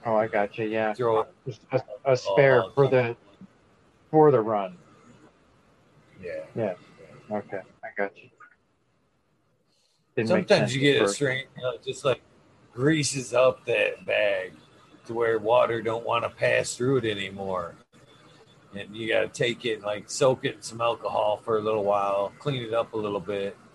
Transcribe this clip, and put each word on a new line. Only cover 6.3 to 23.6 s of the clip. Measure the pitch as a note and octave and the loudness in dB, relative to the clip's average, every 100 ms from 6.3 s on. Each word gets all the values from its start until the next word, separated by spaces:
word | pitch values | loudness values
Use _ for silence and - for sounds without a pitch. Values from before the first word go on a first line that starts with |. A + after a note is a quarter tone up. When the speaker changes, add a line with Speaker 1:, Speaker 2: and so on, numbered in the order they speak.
| D#2 - A#2+ | -12 -10 -6
Speaker 1:
Yeah. | G#2+ F2+ - - - - - | -4 -6 -16 -20 -20 -20 -8
Okay, | G#2 - G2 - _ | -8 -6 -12 -12 _
I | A2+ - | -14 -6
got | G2 - | -8 -8
you. | - _ - _ _ _ _ _ _ _ _ _ _ _ _ _ _ _ _ - | -20 _ -20 _ _ _ _ _ _ _ _ _ _ _ _ _ _ _ _ -4
Didn't | A2+ | 0
make | F#3 F3+ | 0 4
Speaker 2:
Sometimes | F#3+ G#2+ | 2 2
Speaker 1:
sense | |
Speaker 2:
you | C3 C#3+ | 2 2
Speaker 1:
at | |
Speaker 2:
get | C3+ | 4
a | G2+ | 2
Speaker 1:
first. | |
Speaker 2:
strain, | G2+ C#3 C3 C3+ - | 0 -2 -4 -8 -8
you | |
know, | B2 A#2+ | -8 -6
just, | C3+ B2 | -10 -4
like, | C#3 A#2 _ _ _ _ _ | -2 -2 _ _ _ _ _
greases | A#2+ C#3 D#3+ C3+ C3+ A#2+ | -2 0 2 0 -4 -2
up | A#2+ C3 B2+ - | 4 4 2 -2
that | A2 G2+ - | 0 0 -2
bag | F#2 G#2 G#2 F#2+ F#2 D#2 - - - - - | -2 0 2 0 -6 -14 -20 -20 -20 -20 -10
to | |
where | A#2 A#2 A2+ | -2 0 0
water | G#2+ B2 A#2 A#2 | 4 4 4 0
don't | A2 A2+ | -2 -4
wanna | A2+ A#2 A2 | -2 -2 -2
pass | - B2 A#2 - | -2 0 2 -2
through | - B2 C3+ | -4 0 0
it | |
anymore. | A2 G2+ F#2+ G2 F#2+ F#2 E2+ E2 _ _ - - - - - _ _ | 0 -4 -8 -8 -6 -6 -6 -14 _ _ -20 -20 -20 -20 -20 _ _
And | G2+ F#2+ G#2+ | -16 -14 -10
you | A2 | -2
gotta | G#2+ G2+ | 0 -2
take | - B2 A2 | -2 -2 -2
it | A#2+ | -4
and, | G#2+ | -4
like, | G2+ G#2 - | -6 -8 -8
soak | - C3+ B2 | 2 2 2
it | C3+ - | -4 -8
in | |
some | - A2+ | -14 -2
alcohol | A#2 A2 G#2 G#2 G#2+ G#2 | -2 -2 -4 0 0 -2
for | - A2 | -2 0
a | |
little | G#2+ A2 | 0 0
while, | G2+ G2+ G2+ G2 G2 - | 2 2 2 0 -2 -4
clean | D3 C3 | -6 -6
it | A2+ | -2
up | A2+ A2 | -2 -2
a | A2+ | -4
little | G#2 G2+ | -4 -6
bit | F2+ G2+ G2 - | -4 -6 -6 -10